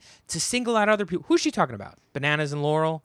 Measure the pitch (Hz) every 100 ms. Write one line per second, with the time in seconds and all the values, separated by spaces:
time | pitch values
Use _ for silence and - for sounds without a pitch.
0 | - - - 165 - 240 240 220 208 208
1 | 175 180 - 330 311 - 147 107 95 -
2 | _ 131 143 151 147 147 147 156 160 156